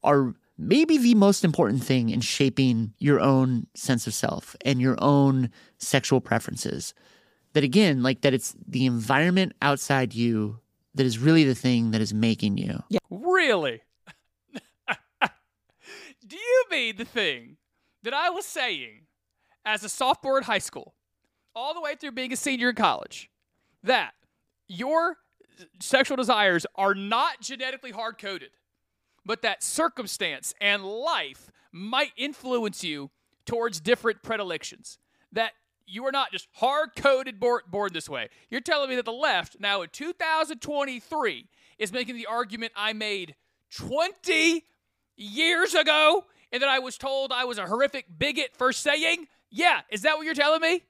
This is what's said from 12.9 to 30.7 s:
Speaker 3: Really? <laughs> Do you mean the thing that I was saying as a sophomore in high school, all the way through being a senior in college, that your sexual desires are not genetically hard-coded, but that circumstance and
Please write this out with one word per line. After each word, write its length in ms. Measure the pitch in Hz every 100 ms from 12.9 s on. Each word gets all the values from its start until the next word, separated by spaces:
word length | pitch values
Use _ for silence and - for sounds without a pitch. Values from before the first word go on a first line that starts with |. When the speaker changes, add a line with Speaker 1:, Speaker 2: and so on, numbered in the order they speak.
| - _
Speaker 3:
Really? 720 | 196 330 370 311 196 143 113 _ _ - - _ _ _
<laughs> 60 | 277 _ _ - - _ _ - _ _ _ _ _ - - - _
Do 100 | 202
you 300 | 330 466 523 494
mean 280 | 311 233 202
the 80 |
thing 520 | 240 240 185 127 117 147 _ _ _ _
that 100 | 220
I 160 | 277 349
was 160 | 359
saying 560 | - 330 247 160 120 107 156 _ _ _ _ _
as 180 | 214 214
a 60 | 202
sophomore 480 | - 262 - 269 269
in 60 |
high 160 | 247 202
school, 360 | - - - _ _ _ _ _ _
all 180 | 226 269
the 80 | 339
way 140 | 302
through 160 | 294 294
being 200 | 240 254
a 20 |
senior 340 | 233 285 262 247
in 60 |
college, 540 | 226 190 117 - - - _ _ _ _ _
that 280 | 202 247 139 _ _ _ _ _ _
your 480 | 180 254 320 339 330 _ _ _ _ 170 _
sexual 340 | - 262 269
desires 500 | 262 240 226 196 175 -
are 200 | - 196
not 460 | 196 202 233 320 262
genetically 500 | 233 254 262 262 254
hard-coded, 600 | 208 226 - 202 185 127 _ _ _ _ _ _ _
but 160 | 190 220
that 200 | 226 196
circumstance 920 | - - 330 - 214 - 180 139 - -
and 240 | 202